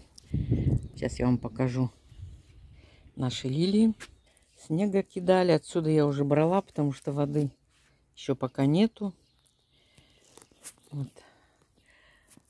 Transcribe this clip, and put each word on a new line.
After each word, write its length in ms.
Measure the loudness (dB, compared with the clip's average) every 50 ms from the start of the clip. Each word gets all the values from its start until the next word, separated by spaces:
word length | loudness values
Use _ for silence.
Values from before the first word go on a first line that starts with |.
| -20 _ _ -20 -14 -6
Сейчас 880 | -4 -4 -2 -2 -2 0 0 0 0 -2 -4 -6 -10 -6 -6 -6 -4 -2
я 80 | 0 0
вам 100 | 0 0
покажу 540 | -2 -8 -4 -2 -2 -2 0 -2 -2 -4 -4 -12 _ -20 -20 -20 -18 -18 -18 -20 -20 -20 -20 -20 -20 -20 -20 -20 -20 -20 -20 -20 _ -20 _
наши 320 | -6 -6 -4 -4 -4 -6 -4
лилии. 460 | -2 0 0 2 4 4 4 2 2 -2 -10 -20 -20 _ _ _ _ _ _ _ _ _
Снега 460 | -8 -4 -2 -2 0 0 0 -2 -2
кидали, 480 | -2 -8 -6 2 2 4 4 6 4
отсюда 400 | 2 2 2 -2 -4 -2 0 2
я 160 | 4 4 4 2
уже 160 | 2 0 0
брала, 400 | 2 4 4 4 4 2 0 -2
потому 300 | -2 -4 -2 -2 -2 -2
что 200 | -4 -6 -6 -2
воды 380 | -2 -2 0 0 0 -2 -2 -4 _ _ _ _ _ _ _ _ _ _ _ _
ещё 200 | -14 -4 -4 -4
пока 300 | -2 -4 -8 -2 0 2
нету. 480 | 2 4 4 2 2 0 -4 -8 -8 -8 _ _ _ _ _ _ _ _ _ _ _ _ _ _ _ _ -20 _ _ _ _ _ _ _ -20 -20 _ _ _ -20 -20 -20 _ _ -14
Вот. 220 | -10 -10 -10 -10 -12 -20 -20 -20 _ _ _ _ _ _ _ _ _ _ _ _ _ _ _ _ _ _ _ _ -20 -20 _